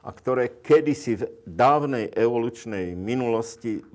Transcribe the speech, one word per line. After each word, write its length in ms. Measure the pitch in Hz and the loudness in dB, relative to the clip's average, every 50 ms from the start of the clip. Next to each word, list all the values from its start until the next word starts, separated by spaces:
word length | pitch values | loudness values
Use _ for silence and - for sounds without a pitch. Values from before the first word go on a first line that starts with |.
| - | -16
a 80 | - | -16
ktoré 400 | - - - 131 127 127 120 117 - - | -16 -8 -4 -2 0 0 0 -2 -4 -6
kedysi 560 | - - 151 151 147 151 139 139 - 123 113 | 2 4 4 4 6 2 -2 -2 -2 -4 -4
v 160 | 92 123 - - - - | -2 -4 -6 -10 -12 -18
dávnej 640 | - 82 82 120 135 147 151 147 139 135 120 110 - | -8 0 4 4 6 6 4 2 0 -2 -2 -4 -4
evolučnej 880 | - - 113 117 120 117 117 123 - - - 113 107 98 92 87 87 90 | 0 2 2 2 2 2 -2 -2 -4 -8 -10 -8 -6 -6 -6 -6 -6 -6
minulosti 800 | 95 107 123 131 123 117 113 113 113 113 - - - 113 107 - - - | -4 -4 -2 -2 0 0 0 -2 -2 -6 -10 -10 -8 -6 -6 -6 -8 -12